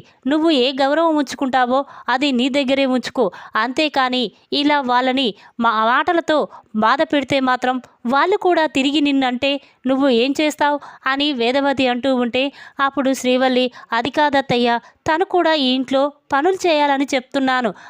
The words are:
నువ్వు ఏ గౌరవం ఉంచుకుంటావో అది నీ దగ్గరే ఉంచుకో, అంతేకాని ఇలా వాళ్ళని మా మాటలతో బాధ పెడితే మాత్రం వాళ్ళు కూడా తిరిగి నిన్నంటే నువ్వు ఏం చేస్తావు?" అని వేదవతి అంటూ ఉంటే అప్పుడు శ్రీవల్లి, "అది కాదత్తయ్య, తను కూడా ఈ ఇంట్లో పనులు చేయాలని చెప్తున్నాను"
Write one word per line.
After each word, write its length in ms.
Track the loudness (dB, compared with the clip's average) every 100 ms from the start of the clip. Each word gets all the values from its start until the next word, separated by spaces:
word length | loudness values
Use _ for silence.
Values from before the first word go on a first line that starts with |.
| -4 _ -2
నువ్వు 180 | 0 2 2
ఏ 40 | 0 0
గౌరవం 340 | 0 2 2 0
ఉంచుకుంటావో 580 | -2 -4 -2 0 0 0 -4 -10 -4
అది 140 | -2 0 0
నీ 80 | 0 0
దగ్గరే 300 | 0 0 0
ఉంచుకో, 300 | 0 -2 -2 -2 -4 -6 -4
అంతేకాని 600 | -2 -2 -2 0 -2 -2 -4 -8 _ -2
ఇలా 180 | 0 0 0
వాళ్ళని 360 | 0 0 0 -2 -6 -14 -4
మా 80 | -2 0 0
మాటలతో 480 | 0 0 -2 0 -2 -2 -8 -10 -2
బాధ 160 | 0 2 0
పెడితే 260 | 0 0 0 0
మాత్రం 280 | 0 -2 -4 -8 _ -2
వాళ్ళు 220 | 0 2 2 2
కూడా 180 | 2 2 0
తిరిగి 240 | 0 0 0
నిన్నంటే 440 | 0 0 -2 -2 -4 -8 _ -4
నువ్వు 180 | 0 2 2
ఏం 80 | 2 0
చేస్తావు?" 380 | -2 0 0 0 -6 -8 -4
అని 160 | 0 0 0
వేదవతి 440 | 0 0 0 0 0
అంటూ 180 | 0 0 0
ఉంటే 200 | 0 -2 -4 -6 -14 -6 -4
అప్పుడు 260 | -2 -2 -2
శ్రీవల్లి, 460 | 0 2 2 0 -2 -6 -6 -4
"అది 140 | -2 0
కాదత్తయ్య, 600 | 0 0 0 0 2 0 -4 _ -2
తను 160 | 0 0 2
కూడా 180 | 2 2 2
ఈ 20 | 0
ఇంట్లో 240 | 0 0 0 -4 _
పనులు 260 | 0 0 0 2
చేయాలని 420 | 2 2 0 0
చెప్తున్నాను" 580 | -2 -4 -2 0 0 -2 -6 -12